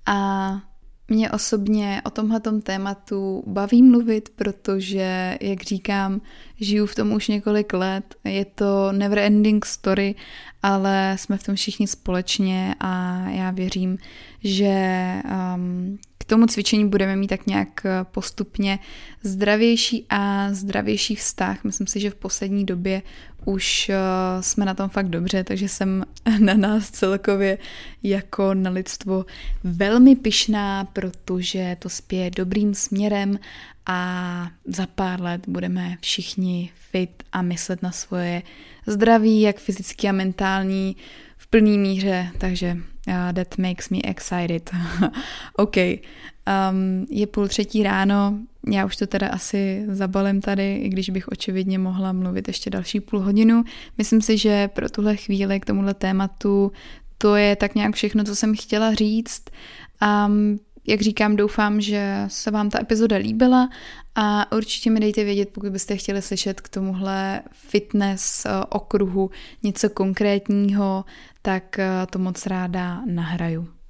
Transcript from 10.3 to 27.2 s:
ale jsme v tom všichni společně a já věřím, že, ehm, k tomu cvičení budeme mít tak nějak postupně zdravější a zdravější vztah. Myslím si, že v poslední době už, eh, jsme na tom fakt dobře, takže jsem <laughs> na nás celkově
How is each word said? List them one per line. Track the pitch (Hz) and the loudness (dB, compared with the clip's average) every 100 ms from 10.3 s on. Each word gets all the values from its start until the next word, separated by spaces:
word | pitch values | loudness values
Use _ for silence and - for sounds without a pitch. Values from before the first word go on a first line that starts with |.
| - - - | -18 -20 -4
ale | 196 196 196 196 190 190 | 0 2 2 2 0 -2
jsme | - 196 | -4 -4
v | |
tom | - | -2
všichni | 196 - - 202 | -4 -4 -2 -2
společně | - - 180 185 - 190 185 190 - | -2 -2 -2 -2 0 0 0 -2 -2
a | 185 185 180 180 185 | -2 -2 -2 -4 -4
já | 185 185 | -4 -4
věřím, | 185 185 185 185 190 - - - - | -2 -4 -2 -2 -4 -8 -20 -20 -8
že, | 202 190 202 196 185 185 185 185 | -2 2 4 4 2 0 -2 -4
ehm, | - 190 185 180 180 180 185 202 - _ | -4 -4 -4 -4 -4 -4 -6 -8 -14 _
k | |
tomu | - 220 226 | 2 4 4
cvičení | 202 202 214 208 | 4 0 2 2
budeme | 196 190 190 | 2 0 0
mít | 196 | -2
tak | 190 - | -2 -2
nějak | 196 190 - 196 185 | -2 -2 -4 -4 -2
postupně | 185 - - - 202 - 196 196 - - - - | -4 -6 -8 -8 -8 -2 -2 -2 -8 -18 -18 -8
zdravější | 208 190 202 214 233 233 - 233 - | -6 0 2 4 4 4 0 -4 -2
a | 202 202 196 196 | -2 0 0 -2
zdravější | 196 196 196 208 208 - | -4 -4 -2 -2 -2 -2
vztah. | - - - 190 190 | -2 -2 -2 -2 -2
Myslím | 208 196 196 | -6 -4 -4
si, | 202 | -2
že | 202 | -4
v | |
poslední | 196 196 - 196 202 190 | -6 -8 -4 -2 -2 -2
době | 180 190 190 - - - - | -2 -2 -4 -6 -18 -20 -8
už, | - 190 - - - | -4 -2 0 -2 0
eh, | 196 190 185 185 185 | 0 2 0 0 -2
jsme | 185 - | -2 0
na | 196 | 0
tom | 185 196 | 0 -2
fakt | 202 190 | -2 -2
dobře, | 170 175 190 | -2 0 0
takže | 185 190 196 | 0 -2 -2
jsem | - 190 190 - - | 0 0 0 -4 -4
<laughs> | - 214 | 0 6
na | 202 | 6
nás | 208 196 214 208 | 6 4 2 0
celkově | - 190 196 | 0 2 2